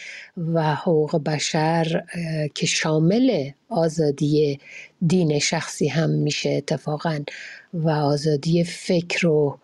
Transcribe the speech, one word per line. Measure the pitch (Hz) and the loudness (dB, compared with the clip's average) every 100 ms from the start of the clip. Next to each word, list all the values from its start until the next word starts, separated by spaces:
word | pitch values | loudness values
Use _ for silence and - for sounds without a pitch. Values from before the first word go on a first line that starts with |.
| - - - - | -18 -18 -14 -8
و | 165 165 156 | -2 0 0
حقوق | 147 - 156 151 170 | 0 2 2 2 0
بشر، | 147 151 - 160 156 165 160 165 - | -2 -2 -2 0 2 2 0 -2 -4
اه، | 175 165 160 151 | -8 -6 -4 -4
که | - 170 | -4 -2
شامل | - 160 156 160 220 262 185 135 - - | -2 0 2 4 4 4 2 -2 -8 -6
آزادی | 226 165 160 151 139 147 151 151 143 - - - _ 165 | 0 0 2 0 2 2 4 2 0 -8 -20 -20 _ 2
دین | 185 160 147 | 2 2 0
شخصی | - 165 - - 151 | 0 -2 -4 -2 -2
هم | 147 151 | 0 0
می‌شه | 151 147 143 143 | 0 0 -2 -2
اتفاقاً | 143 - 151 - 151 170 151 147 - - - - | -2 -2 -4 -4 -6 -4 -4 -6 -12 -16 -18 -10
و | 175 160 | -4 0
آزادی | 151 143 147 156 147 165 170 | 2 2 2 2 0 2 2
فکر | 170 - - 180 170 - 170 | 0 -4 -2 0 0 0 2
و | 151 143 - | 4 2 -2